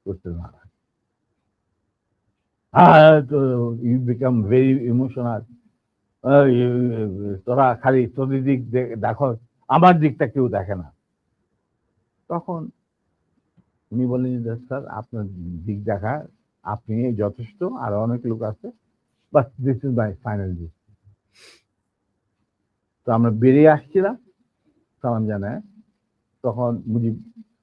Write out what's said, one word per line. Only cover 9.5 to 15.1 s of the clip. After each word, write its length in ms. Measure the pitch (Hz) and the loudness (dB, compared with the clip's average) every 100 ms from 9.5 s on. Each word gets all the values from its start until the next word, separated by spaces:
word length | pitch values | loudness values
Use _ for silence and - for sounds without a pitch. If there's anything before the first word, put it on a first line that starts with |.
| _ - | _ -2
আমার 320 | 139 180 170 | 4 6 6
দিকটা 280 | 151 - 131 | 2 -2 -4
কেউ 220 | 139 123 | -2 -2
দেখে 260 | 98 92 98 | -2 -6 -8
না। 180 | 78 _ _ _ _ _ _ _ _ _ _ _ _ _ - | -12 _ _ _ _ _ _ _ _ _ _ _ _ _ -8
তখন 420 | 170 180 170 156 - _ _ _ _ _ _ _ _ _ _ _ | -8 -6 -10 -10 -16 _ _ _ _ _ _ _ _ _ _ _
উনি 140 | 117 127 | -4 -2
বললেন 380 | 127 127 123 | -2 -4 -6
যে, 140 | 117 117 | -6 -10
"স্যার, 300 | - 131 - | -10 -12 -12
আপনার 400 | 104 - | -14 -12